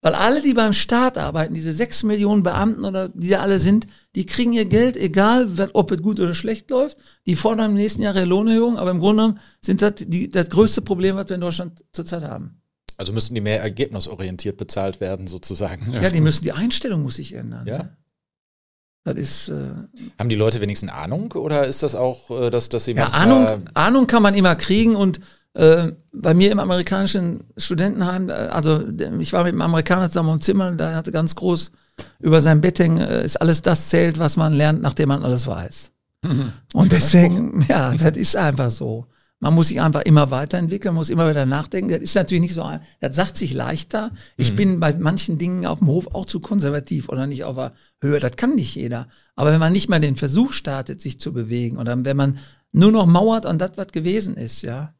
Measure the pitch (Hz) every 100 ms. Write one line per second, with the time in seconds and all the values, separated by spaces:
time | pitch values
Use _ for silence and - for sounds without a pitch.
0 | - - 202 285 285 240 220 202 - 240
1 | 254 254 143 160 160 165 160 156 240 -
2 | 220 208 202 208 185 - 208 220 196 190
3 | 190 - 175 190 - 190 165 208 220 _
4 | _ - 190 - 240 233 208 208 247 247
5 | 185 170 202 247 240 175 196 - 180 170
6 | 180 214 180 170 208 220 _ 254 285 -
7 | _ _ - 170 214 226 220 202 208 208
8 | 214 196 180 185 220 226 233 233 180 180
9 | 180 214 220 214 - _ - 190 202 208
10 | - 170 - 190 170 160 214 - - 190
11 | 190 190 196 180 175 170 180 - _ -
12 | 170 170 - - - - _ _ - -
13 | 95 107 110 117 104 110 107 101 139 104
14 | - - 95 90 104 95 82 - 98 92
15 | 95 95 92 87 - 92 101 - 104 123
16 | 185 170 156 151 - - 226 - 269 180
17 | 143 120 - - 113 60 60 127 180 _
18 | _ _ _ _ _ _ _ _ _ _
19 | - - 139 - - 147 - - - -
20 | - _ 117 107 107 113 101 101 98 -
21 | 85 135 220 170 151 147 139 - 151 117
22 | 127 123 _ 123 123 120 117 117 120 117
23 | 107 143 190 262 240 107 - - 165 262
24 | 254 233 208 202 185 170 - 196 226 220
25 | 196 165 - _ _ - 160 165 165 -
26 | _ - 160 170 196 208 190 180 175 190
27 | 196 202 175 - - - - 165 190 202
28 | 180 185 185 - - - 156 156 - 160
29 | - - 160 185 175 170 160 165 160 180
30 | 180 175 165 160 - 196 185 170 160 160
31 | 160 - 160 - 185 175 - _ _ _
32 | - _ - 160 156 156 170 180 170 165
33 | - - - - 165 156 - 165 - 170
34 | 170 160 165 160 160 147 151 156 - 135
35 | 151 139 131 127 127 90 87 - - _
36 | _ _ 175 135 131 - _ - 185 175
37 | 147 180 175 180 233 - 143 214 131 156
38 | 160 151 - 208 165 135 127 110 120 113
39 | 120 _ _ _ 139 165 156 - 156 151
40 | - 151 143 127 151 180 170 196 202 165
41 | 160 165 165 147 131 139 151 190 196 165
42 | - 202 185 180 170 165 175 156 - _
43 | - 135 185 - 160 127 123 156 - 214
44 | 214 - - - 123 98 202 185 165 151
45 | 160 190 - 160 170 180 175 160 165 156
46 | 185 202 190 175 - 208 143 147 143 151
47 | 131 131 135 139 - 127 131 - _ _
48 | 139 147 127 - 240 277 123 - 123 120
49 | 123 _ _ - 147 156 160 185 - 175
50 | 151 131 147 151 262 - - 135 131 -
51 | - - - 131 110 120 120 - 120 123
52 | 127 139 139 139 - _ _ - 196 220
53 | 180 175 214 226 - 165 180 175 190 -
54 | 160 208 196 - 117 - - 123 151 _